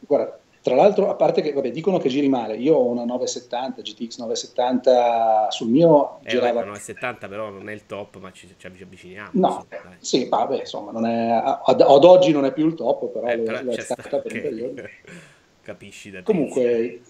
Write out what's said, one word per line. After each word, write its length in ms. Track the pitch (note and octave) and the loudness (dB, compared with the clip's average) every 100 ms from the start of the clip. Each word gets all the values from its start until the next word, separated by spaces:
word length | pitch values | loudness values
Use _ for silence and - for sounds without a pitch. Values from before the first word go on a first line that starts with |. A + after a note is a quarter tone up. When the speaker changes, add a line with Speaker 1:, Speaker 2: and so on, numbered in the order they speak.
Speaker 1:
Guarda, 380 | - C3+ A2 - _ _ | -2 -2 -2 -8 _ _
tra 140 | B2 | 0
l'altro, 360 | B2+ G3 G3 F#3+ | 4 4 4 0
a 40 | |
parte 280 | - D#3 - | 0 0 0
che, 100 | D3+ | -2
vabbè, 180 | C#3 B2+ | -2 -4
dicono 280 | D3+ F3+ F#3 | -4 -2 0
che 100 | C3+ | 0
giri 200 | C3+ C#3 | 0 0
male, 280 | B2+ A2 A2 | 0 -2 -4
io 180 | C#3 | 2
ho 100 | D3 | 2
una 200 | B2 B2 | 2 -2
nove 220 | A#2+ B2+ A#2+ | -4 -4 -4
settanta, 560 | B2+ - A#2+ C3 A2+ | -8 -8 -8 -8 -10
G 120 | G#2 | -14
T 120 | - A#2 | -12 -14
X 120 | - | -10
nove 160 | A2+ | -8
settanta, 1160 | A#2 - - B2 B2 C3 B2 A#2+ A#2 A2+ A2 G#2+ | -6 -6 -2 0 2 4 4 4 2 2 2 0
sul 180 | - A2+ | -2 0
mio 520 | C3 E3 D#3 - - | 4 6 6 4 -6
Speaker 2:
Eh, 60 | - | -4
Speaker 1:
girava 240 | A#2 A#2+ | 0 0
Speaker 2:
beh, 60 | A#2 | 0
la 40 | A2 | -4
nove 120 | G#2 | -10
settanta 480 | - G#2 B2+ A2+ G2 | -14 -10 -10 -10 -14
però 200 | G#2 G#2+ | -10 -12
non 200 | G2 G#2 | -12 -14
è 20 | |
il 140 | G#2 - | -14 -12
top, 320 | G2+ G2+ G2 | -14 -14 -16
ma 120 | F#2 | -20
ci, 180 | - F2 F#2 | -20 -20 -20
ci 80 | F#2 | -20
avviciniamo, 640 | F#2 F#2 F#2 F2+ F#2+ G#2 | -20 -20 -20 -20 -18 -6
Speaker 1:
No, 140 | - F3+ | -2 -2
Speaker 2:
insomma, 200 | - - | -2 -12
dai. 260 | - - - | -18 -18 -16
Speaker 1:
sì, 280 | - C3+ A#2+ | -4 -2 -2
vabbè, 300 | A2 B2+ C3 | -2 -2 -4
insomma, 340 | - B2+ G#2 | -6 -12 -10
non 140 | A2+ A#2 | -6 -4
è, 240 | A#2 A#2 | -2 0
ad, 500 | A#2 C3+ - - A#2+ | 0 0 -2 0 4
ad 240 | - C3+ | 8 8
oggi 260 | E3+ F#3 F3+ | 10 8 6
non 140 | D3 | 2
è 80 | C3+ | 0
più 140 | D#3 D#3 | 0 -2
il 80 | |
top, 340 | D#3+ A#2 - A#2 | -2 -4 -4 -4
però 160 | G#2+ A#2 | -6 -4
Speaker 2:
Eh, 100 | A#2+ | -4
Speaker 1:
lo, 60 | |
Speaker 2:
però 200 | A2+ A#2+ | -4 -4
Speaker 1:
lo 100 | B2 | -6
è 20 | |
Speaker 2:
c'è 60 | A2+ | -6
sta-, 160 | A2 B2 | -6 -8
Speaker 1:
stato 220 | - C#3 | -6 -6
per 120 | A2+ | -6
un 60 | A#2 | -8
Speaker 2:
ok. 60 | |
Speaker 1:
periodo. 380 | D3 A2+ B2 - | -8 -8 -10 -10
Speaker 2:
<laughs> 80 | - - - F3 D3+ _ _ _ | -16 -18 -20 -20 -20 _ _ _
Capisci 460 | - G2 G2+ - G#2 | -18 -18 -18 -20 -16
da 80 | F#2 | -12
te. 60 | |
Speaker 1:
Comunque, 760 | F#2 E3+ A#2+ C3+ A#2+ A#2 A2+ - _ | -2 -2 0 0 0 0 -2 -6 _